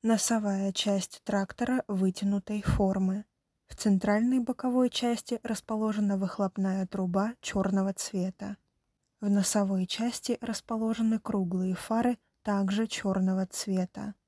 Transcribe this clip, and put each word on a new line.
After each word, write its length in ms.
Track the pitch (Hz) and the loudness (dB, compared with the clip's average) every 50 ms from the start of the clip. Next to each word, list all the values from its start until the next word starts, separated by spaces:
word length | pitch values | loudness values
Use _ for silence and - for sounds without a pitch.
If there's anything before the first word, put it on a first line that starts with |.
Носовая 680 | - 220 226 208 - - 233 220 214 202 196 196 196 196 | 4 2 2 2 2 2 0 0 0 0 0 0 -2 -2
часть 500 | 185 - - 208 202 196 180 - - - _ | -2 -2 0 0 0 0 0 -4 -10 -12 _
трактора 580 | - - 202 196 - - - 240 240 254 254 - - | -2 0 0 0 -2 -4 -4 -2 0 0 -2 -2 -2
вытянутой 720 | 208 185 190 190 185 - 202 196 202 202 - - 214 214 | 0 2 2 2 0 0 -2 0 0 0 -2 -4 -6 -4
формы. 640 | 196 - - - 202 190 190 196 190 185 190 208 214 _ _ _ _ _ _ _ _ _ | 0 0 2 2 2 2 2 2 0 0 0 -2 -6 _ _ _ _ _ _ _ _ _
В 80 | - | -12
центральной 640 | - - 214 196 190 - 202 208 214 226 247 254 262 | -2 2 4 4 4 4 2 2 4 4 4 2 2
боковой 500 | 240 233 254 - - 254 247 254 254 247 | 0 0 -4 -2 -2 0 2 2 2 2
части 520 | - - 240 240 233 233 - - 240 226 _ | 2 0 0 0 0 0 -2 -6 -6 -6 _
расположена 760 | - 220 - - - 220 214 220 214 208 214 208 202 202 190 | -4 -6 -6 -4 -4 -2 0 0 0 2 2 2 2 2 0
выхлопная 720 | 196 185 - - 202 190 _ - 190 190 185 190 190 180 | 0 -2 0 0 -2 -2 _ 0 0 0 0 0 -2 -4
труба 460 | - 190 185 180 175 190 196 226 240 _ | -2 -2 -2 0 2 2 0 0 -4 _
чёрного 500 | - - - 202 190 190 190 196 190 196 | -10 -4 -2 0 0 2 2 2 2 0
цвета. 640 | 190 - - - - 190 180 190 - _ 202 202 202 - _ _ _ _ _ _ _ _ _ _ _ _ | -2 -4 -6 -4 -2 -2 -2 -2 -4 _ -10 -10 -10 -12 _ _ _ _ _ _ _ _ _ _ _ _
В 100 | - 202 | 0 2
носовой 560 | 202 202 190 - - 214 202 190 196 190 185 | 4 4 4 4 2 2 2 2 2 0 0
части 520 | 180 - - 226 240 233 - - - 240 - | -2 -2 -2 -2 -2 -2 -4 -4 -4 -4 -2
расположены 800 | - 233 220 - - - 233 220 220 220 226 - 226 220 220 214 | -2 -6 -6 -6 -4 -4 -4 -2 0 0 0 2 2 2 2 0
круглые 560 | _ - - 202 190 170 180 185 185 185 185 | _ -2 0 0 0 0 0 0 0 0 -2
фары, 420 | 185 - - 220 226 240 247 247 - _ _ _ _ _ | -2 -2 0 0 2 2 2 0 -2 _ _ _ _ _
также 440 | - 202 196 196 190 196 208 226 220 | -2 0 2 2 2 2 0 0 -2
чёрного 580 | - - - 196 190 196 185 185 185 185 190 185 | -4 -4 -2 0 2 2 2 2 2 0 0 -2
цвета. 680 | - - - - 190 185 180 180 _ 196 208 208 202 _ _ | -4 -6 -4 -2 0 0 0 -2 _ -10 -10 -10 -10 _ _